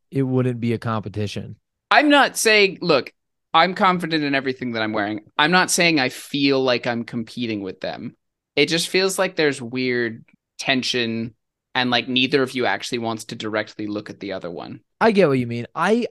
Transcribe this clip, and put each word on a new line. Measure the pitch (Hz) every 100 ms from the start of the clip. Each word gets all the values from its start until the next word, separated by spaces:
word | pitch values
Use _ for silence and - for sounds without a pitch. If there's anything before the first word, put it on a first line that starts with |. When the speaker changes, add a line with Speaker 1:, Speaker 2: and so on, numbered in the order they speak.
| _
Speaker 1:
it | 135
wouldn't | 131 127 127 120
be | 117
a | 113
competition. | 120 113 98 98 104 - 98 107 _ _ _
Speaker 2:
I'm | 214 294
not | 285 240 -
saying, | 226 214 196 160
look, | 175 143 - - _ _ _
I'm | 165 175
confident | 185 196 180 165 160
in | 147 139
everything | 135 127 127
that | 113
I'm | 110
wearing. | 107 104 107 - -
I'm | 151
not | 185 175
saying | - 170 160
I | 127
feel | - - 147 139 135
like | 131 120 127
I'm | 117
competing | 113 123 110 - 117 107
with | 98 92
them. | 90 65 117 - _ _ _ -
It | 147
just | 160 -
feels | 185 190 185
like | 185 185
there's | 151 135
weird | 120 127 127 120 117 117 - _ _ -
tension | - 131 120 127 117 113 113 - _ _ _
and, | 127 123
like, | 120 120
neither | 127 127 139
of | 127
you | 131 110
actually | 98 - 123
wants | 113 110 -
to | 113
directly | 110 107 107 - 104
look | 104 104
at | 98
the | 98
other | 92 87
one. | 85 62 - _ _
Speaker 1:
I | 220
get | 202 170
what | 135
you | 120
mean. | 117 117 139
I, | 175 226 220